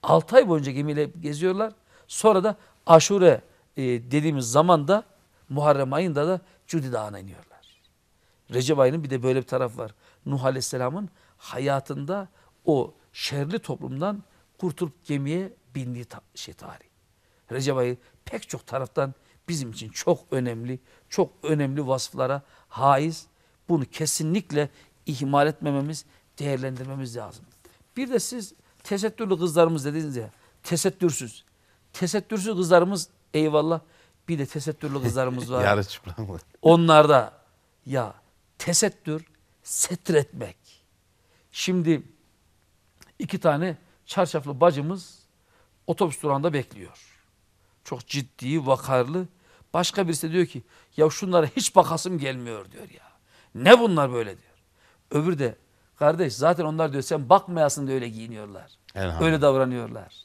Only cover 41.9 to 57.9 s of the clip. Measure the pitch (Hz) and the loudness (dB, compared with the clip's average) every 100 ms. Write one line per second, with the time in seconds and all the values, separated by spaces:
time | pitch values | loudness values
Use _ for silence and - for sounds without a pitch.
41.9 | 151 - _ _ _ _ _ _ _ _ | 0 -2 _ _ _ _ _ _ _ _
42.9 | _ - _ 196 190 170 143 185 156 _ | _ -20 _ -8 0 0 0 -4 -6 _
43.9 | _ - - 175 160 139 135 170 143 147 | _ -8 -2 -2 -2 -6 2 4 4 -4
44.9 | 190 - - _ _ _ _ _ _ - | -6 -12 -20 _ _ _ _ _ _ -8
45.9 | 165 180 139 151 139 165 143 117 104 87 | -2 -2 -2 -2 0 0 -2 -6 -14 -20
46.9 | - - _ _ _ _ _ _ _ - | -20 -20 _ _ _ _ _ _ _ -12
47.9 | 131 - 139 135 - 127 160 131 131 - | -12 -8 -8 -8 -10 -4 -2 2 0 2
48.9 | 131 123 170 180 _ _ _ _ 165 175 | 0 0 -4 -8 _ _ _ _ -2 -2
49.9 | - 180 156 160 175 170 127 - _ _ | -2 -2 -2 -2 0 0 -2 -16 _ _
50.9 | - 156 - 196 175 151 - - 196 151 | 2 2 2 2 2 2 0 2 2 2
51.9 | 160 185 175 139 131 120 110 95 - 101 | -2 -4 -6 -6 -8 -10 -12 -14 -20 -20
52.9 | - - _ _ _ _ - 143 240 233 | -20 -20 _ _ _ _ 0 8 8 8
53.9 | 165 139 123 107 92 _ _ _ _ _ | 2 0 -2 -6 -10 _ _ _ _ _
54.9 | _ _ 147 160 160 127 - _ _ _ | _ _ -2 0 0 -2 -4 _ _ _
55.9 | _ 147 165 165 107 151 170 156 156 160 | _ 2 2 -2 2 2 2 -2 -2 -2
56.9 | 139 127 151 123 190 - 170 147 147 135 | -2 -4 -4 4 4 4 0 0 0 -4